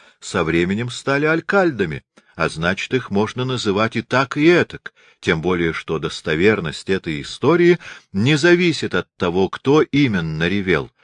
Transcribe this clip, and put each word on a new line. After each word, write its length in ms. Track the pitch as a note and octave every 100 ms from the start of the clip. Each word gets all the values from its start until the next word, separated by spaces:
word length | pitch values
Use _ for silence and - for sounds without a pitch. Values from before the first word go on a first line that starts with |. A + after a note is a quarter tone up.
| _ _
со 240 | - G2
временем 460 | D#2+ E2 F2 G#2 B2
стали 340 | - - C#3
алькальдами, 800 | D3+ E3 - G3+ F3+ A#2+ F2 C#2 _ _ _
а 140 | - D#2+
значит, 440 | D#2 E2+ F#2+ -
их 180 | C3 -
можно 340 | G2+ G#2+ B2
называть 520 | B2+ B2+ G#2+ F#2+ A2 A#2
и 60 |
так, 340 | - B2+ C3+ D3+
и 80 |
этак, 480 | D#3 F3 A#2+ - - _ _ _
тем 200 | - E2
более, 320 | E2+ F2+ E2
что 260 | D2+ - D#2+
достоверность 920 | D2+ - - D#2 G2 G#2 D#2+ C2 -
этой 320 | F#2+ F2+ D2
истории 560 | C#2 - B2+ E3+ F3 E3+ - - _
не 240 | F#2+ A#2+ D3+
зависит 580 | E3+ F3 F3 D3 G#2
от 140 | F2+ - -
того, 320 | F2+ F2+ F#2
кто 320 | - C3 D3+
именно 640 | C#3 C#3+ C#3 G2 E2 D#2 E2
ревел — 420 | G2+ F#2 D#2 B1 _